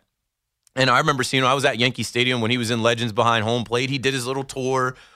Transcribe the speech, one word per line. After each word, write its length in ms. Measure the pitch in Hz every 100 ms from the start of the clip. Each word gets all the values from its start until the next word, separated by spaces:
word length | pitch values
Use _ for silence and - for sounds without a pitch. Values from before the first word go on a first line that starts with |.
| _ _ _ _ _ _ _ 131
And 140 | 131
I 100 | 127
remember 240 | 156 135
seeing 200 | 120 135
him. 60 | 127
I 40 |
was 120 | 139 139
at 120 | 113
Yankee 260 | 123 120
Stadium 360 | 107 120 123 123
when 100 | 110
he 80 | 127
was 140 | 113
in 100 | 117
Legends 320 | 113 117 120
Behind 300 | 104 117 117
Home 200 | 107 120
Plate. 260 | 104 120 131
He 80 | 139
did 160 | 131
his 120 | 135 120
little 180 | 135
tour 520 | 135 135 131 131 127 131 -